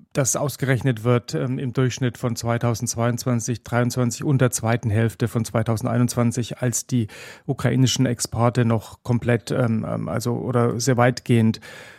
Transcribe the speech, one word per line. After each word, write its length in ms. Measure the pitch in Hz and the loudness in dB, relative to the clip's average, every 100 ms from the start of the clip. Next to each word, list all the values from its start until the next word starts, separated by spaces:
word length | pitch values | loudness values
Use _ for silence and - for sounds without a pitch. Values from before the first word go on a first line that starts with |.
| _ | _
das 240 | - 127 - | -2 0 0
ausgerechnet 680 | 143 - 131 123 135 113 | -2 -2 0 0 0 0
wird, 320 | 120 120 - 156 | 2 2 0 -6
ähm, 240 | 135 135 | -4 -4
im 140 | 135 | -4
Durchschnitt 440 | 123 127 - 123 - | 0 0 0 -4 -2
von 200 | 123 117 | -6 -4
zweitausendzweiundzwanzig, 1300 | 117 117 120 110 120 117 117 117 131 120 110 113 | -2 0 0 -2 -4 -2 0 0 -2 -2 -2 -6
dreiundzwanzig 600 | - 120 123 127 117 - | -2 0 0 0 -2 -2
und 160 | 151 131 | 0 2
der 120 | 127 | 2
zweiten 380 | - 110 120 113 | 2 0 0 0
Hälfte 380 | 107 113 - 117 | 2 0 0 -2
von 160 | 120 | -2
zweitausendeinundzwanzig, 1160 | 110 117 113 110 127 117 123 123 120 123 113 - | -2 -2 0 0 0 0 2 2 0 0 -4 -4
als 280 | 127 - - | -4 -4 -2
die 200 | 127 107 - - - - | -2 -2 -6 -18 -12 -6
ukrainischen 600 | 135 127 127 123 - 127 | -2 2 4 2 2 0
Exporte 580 | 120 - 110 120 120 | -2 -4 0 2 4
noch 400 | 117 113 - - | 2 2 -2 -12
komplett, 480 | - 120 117 117 - | -4 -2 2 0 0
ähm, 340 | - 120 110 107 | 0 0 0 -2
ähm, 220 | 110 110 | -4 -4
also 280 | 113 120 120 | -4 -2 -4
oder 440 | 120 123 120 120 | -2 0 2 0
sehr 160 | 135 120 | 0 4
weitgehend 640 | 123 123 - 117 110 104 - - - | 4 2 2 4 4 2 -6 -18 -20